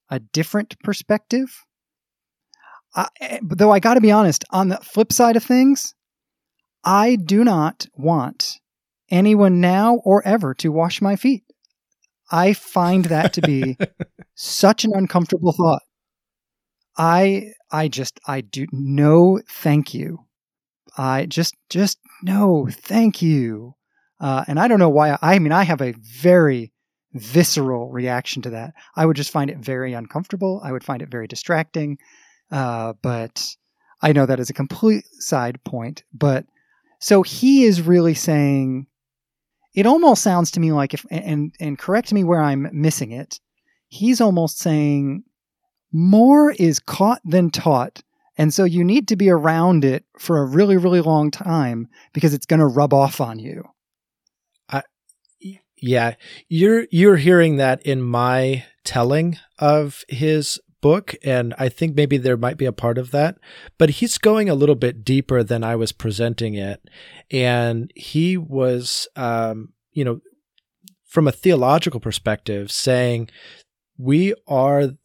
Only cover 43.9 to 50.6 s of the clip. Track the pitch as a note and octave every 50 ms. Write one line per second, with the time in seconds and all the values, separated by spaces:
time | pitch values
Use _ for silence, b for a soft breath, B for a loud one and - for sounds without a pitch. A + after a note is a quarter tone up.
43.9 | - - G3 A#3+ B3+ A3+ A#3 G#3 F#3 E3+ E3 D#3 - - - F3 D#3 D3+ D3 D3
44.9 | C#3+ C#3 C#3 C#3 C#3 F#3 - _ _ _ _ _ _ _ _ _ _ _ _ _
45.9 | - D#3+ E3+ F#3 G3 G#3+ A#3 C4 C#4+ D4 D4 D4 - - F3 E3 D3 - - -
46.9 | - - F#3+ G#3+ B3 - - F3 D#3 F#3 F3 E3 - - - E3+ C#3+ B2 B2+ C3+
47.9 | - - - _ _ _ _ _ _ - D#3 D#3 - - F#3+ F3+ E3 F3+ E3+ F3+
48.9 | G#3+ D4 A3 - A3+ F3+ G3+ F#3+ F3+ D#3+ D3 D#3+ E3 E3 F3 F#3 F3+ D#3 C#3 C3+
49.9 | C3 C#3+ - _ _ - - - E3+ D3+ C#3+ C3 C3+ E3